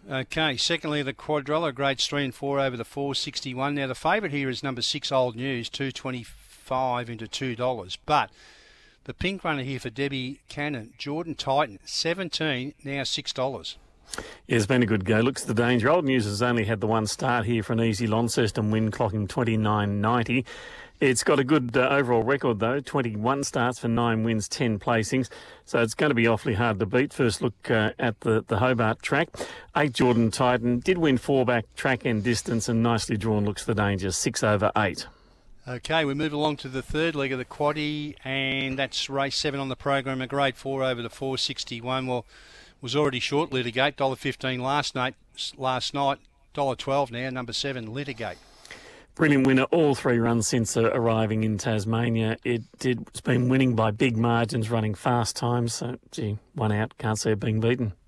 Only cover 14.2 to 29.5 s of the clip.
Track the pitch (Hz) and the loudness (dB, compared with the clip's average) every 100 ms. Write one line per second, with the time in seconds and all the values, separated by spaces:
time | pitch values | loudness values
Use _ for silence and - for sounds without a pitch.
14.2 | - - - 117 98 127 113 107 95 107 | -10 -16 0 2 4 4 4 2 2 4
15.2 | 120 139 - 110 120 123 110 175 143 131 | 2 0 -2 2 4 4 4 4 4 2
16.2 | 107 104 123 120 101 110 107 113 107 - | 0 0 2 2 0 0 2 2 0 -2
17.2 | 131 120 113 117 104 113 117 101 113 110 | 0 0 2 -2 0 0 2 0 0 2
18.2 | 117 - 113 - 107 110 110 - 110 107 | 2 2 0 0 0 2 0 0 -2 0
19.2 | 101 - 117 110 107 107 104 101 107 123 | -2 0 2 2 2 2 2 0 2 2
20.2 | 117 123 123 - - - - _ 139 123 | 2 -2 -4 -12 -16 -18 -20 _ 2 2
21.2 | - 143 131 156 123 127 127 139 123 120 | 2 2 4 2 4 2 4 2 4 2
22.2 | 110 143 139 107 113 139 135 147 120 104 | 2 2 0 0 0 -2 -2 -2 -2 -2
23.2 | 113 139 139 139 120 127 120 117 120 110 | 0 0 0 0 0 0 0 2 2 2
24.2 | 113 110 98 - 123 104 - 117 107 131 | 0 0 -2 -2 -2 0 0 0 2 -2
25.2 | 127 - - - - - 117 - 151 120 | -2 -8 -20 -20 -4 0 0 2 2 4
26.2 | 113 110 - 104 117 101 104 123 143 - | 4 2 0 0 0 0 2 2 0 2
27.2 | 123 98 123 - - 113 107 - 120 110 | 0 2 -4 -4 0 2 2 0 -4 -2
28.2 | 120 110 - 120 127 120 110 113 - 143 | 0 0 2 2 2 4 2 0 0 0
29.2 | 175 - - | 0 -4 -12